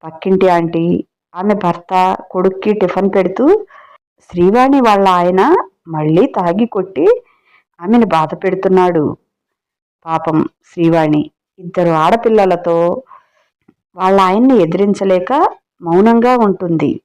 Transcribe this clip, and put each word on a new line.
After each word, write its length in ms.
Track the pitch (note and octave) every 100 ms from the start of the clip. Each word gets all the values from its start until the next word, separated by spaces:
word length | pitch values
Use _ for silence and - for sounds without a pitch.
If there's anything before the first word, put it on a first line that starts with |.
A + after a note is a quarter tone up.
పక్కింటి 440 | D#3+ - F#3+ F#3+ F#3+
ఆంటీ 560 | E3+ E3 E3 E3+ F3 - _ _
ఆమె 200 | F3 G3
భర్త 640 | G3+ F3+ E3+ - F#3 F#3 F#3+ -
కొడుక్కి 420 | F3+ F#3 F#3+ G#3+
టిఫిన్ 380 | G#3+ F3+ F#3 G3
పెడుతూ, 520 | G3 F#3 F#3+ C4+ G#4+ - - _ _ _ _
"శ్రీవాణి 600 | _ F3 F3+ A3+ C4 C#4
వాళ్ళ 280 | A#3+ G3+ G3
ఆయన 460 | F3+ F3 F#3 A#3 F#4+ - _ -
మళ్ళీ 380 | D#3 D3+ D#3+ C4+
తాగి 400 | A#3 F3 F3 A#3
కొట్టి 560 | - - - F4+ B4 _ _ _ _ _ _
ఆమెను 260 | F3 A#3+ A3
బాధ 220 | D#3+ D#3
పెడుతున్నాడు. 800 | E3+ F#3+ F#3+ F#3+ F#3+ F3+ E3+ D3 - _ _ _ _ _ _ _ _ D#3+
పాపం 420 | D#3+ D#3+ D#3 - _ _
శ్రీవాణి 580 | - E3 E3 D#3 D3+ D3+ _ _ _
ఇద్దరు 300 | F3 F#3 F3
ఆడపిల్లలతో 1120 | D#3+ D#3+ A3+ A3+ A3 F#3+ F3 F3 E3+ E3+ G3 - - _ _ _ _ _ _ _ F#3
వాళ్ళ 240 | F#3 G3
ఆయన్ని 420 | F#3 G3 B3+ B3
ఎదిరించలేక 680 | D#3+ F3 G3+ F#3+ G3 F#3 F#3 C#4+ F#4+ - _ _
మౌనంగా 540 | E3+ E3+ A3 A#3 A#3+ B3+
ఉంటుంది. 640 | G#3+ F3+ F3+ D#3+ C#3+ -